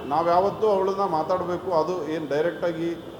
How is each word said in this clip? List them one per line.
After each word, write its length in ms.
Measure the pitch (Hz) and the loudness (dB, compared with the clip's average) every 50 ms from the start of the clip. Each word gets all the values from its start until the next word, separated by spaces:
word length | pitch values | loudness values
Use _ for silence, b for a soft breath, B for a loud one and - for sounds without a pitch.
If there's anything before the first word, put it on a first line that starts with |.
| - | -4
ನಾವ್ 220 | 127 143 156 165 170 | -2 0 0 2 4
ಯಾವತ್ತೂ 400 | 170 180 190 202 175 - 220 214 | 4 4 4 2 0 0 2 2
ಅವಳನ್ನ 380 | 202 190 190 196 196 196 202 | 4 4 2 2 0 0 0
ಮಾತಾಡ್ಬೇಕು, 680 | 185 165 156 160 151 185 180 175 170 180 175 - 185 | 0 0 0 0 0 0 -2 0 -2 -4 -4 -2 0
ಅದು 380 | 180 160 156 165 185 180 147 151 | 2 2 2 2 0 -4 -4 -4
ಏನ್ 200 | 156 165 156 135 | -4 -4 -2 -2
ಡೈರೆಕ್ಟ್ 360 | 143 147 156 170 165 147 - | 0 0 0 0 0 -2 -2
ಆಗಿ 380 | 175 165 160 165 170 170 - - - - | -2 -2 -2 -4 -4 -4 -6 -10 -14 -14